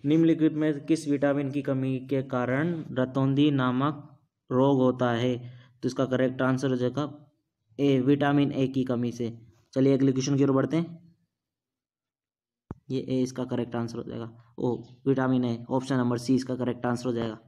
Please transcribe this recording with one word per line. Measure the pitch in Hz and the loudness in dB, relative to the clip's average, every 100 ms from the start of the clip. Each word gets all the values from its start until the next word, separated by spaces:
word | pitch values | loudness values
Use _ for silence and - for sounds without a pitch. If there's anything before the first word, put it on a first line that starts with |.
निम्नलिखित | 143 160 165 151 156 | 4 4 4 4 2
में | 151 156 143 | 2 -2 -2
किस | 135 156 151 | -2 -2 0
विटामिन | 143 143 139 139 | 0 2 0 -2
की | 143 | -4
कमी | 135 131 131 131 | -2 -2 -2 -4
के | 131 135 | -2 -4
कारण | 131 127 120 131 170 165 147 | -2 -2 0 0 -2 -4 -6
रतौंधी | 127 127 131 135 135 147 | -2 -2 0 2 4 2
नामक | 139 127 127 143 147 - - _ _ _ | 2 0 0 -2 -4 -16 -20 _ _ _
रोग | 127 135 135 | 2 4 6
होता | 127 127 123 | 4 2 0
है? | 117 123 123 - - - _ | 0 0 -2 -8 -18 -20 _
तो | 127 | -6
इसका | 127 | -2
करेक्ट | 127 127 131 131 | 0 2 0 0
आंसर | 131 127 139 | 0 0 0
हो | |
जाएगा | 127 123 127 147 - - _ _ _ _ - | 0 -2 -2 -6 -10 -20 _ _ _ _ -2
ए, | 143 135 | 2 4
विटामिन | 127 143 143 143 143 | 4 2 4 2 2
ए | 139 131 | 0 -2
की | 135 | 0
कमी | 127 120 120 | -2 -2 -2
से। | 120 117 117 - _ _ | -4 -8 -8 -20 _ _
चलिए | 135 135 | 2 4
अगले | 135 135 | 4 4
क्वेश्चन | 131 139 139 | 2 0 2
की | |
ओर | 139 | 4
बढ़ते | 135 131 156 | 2 2 0
हैं। | 170 - - _ _ _ _ _ _ _ _ _ _ _ _ _ _ _ _ - - | -2 -10 -20 _ _ _ _ _ _ _ _ _ _ _ _ _ _ _ _ -20 -8
ये | 131 - | -8 -2
ए | 131 | -2
इसका | 127 127 | -2 -4
करेक्ट | 127 120 120 | -4 -4 -4
आंसर | 117 117 117 | -4 -4 -6
हो | |
जाएगा, | - 117 117 - _ - | -10 -10 -12 -16 _ -4
ओ | 123 113 - - 135 | -4 -4 -8 -4 0
विटामिन | 131 131 127 | 2 2 2
ए, | 123 117 117 | 0 -4 -2
ऑप्शन | 131 127 | -4 0
नंबर | 131 123 120 | 0 0 -2
सी | 123 | 2
इसका | 127 131 | 0 0
करेक्ट | 127 123 120 | -4 -4 -2
आंसर | 123 120 | -4 -2
हो | 127 | -2
जाएगा। | 117 113 107 | -4 -4 -8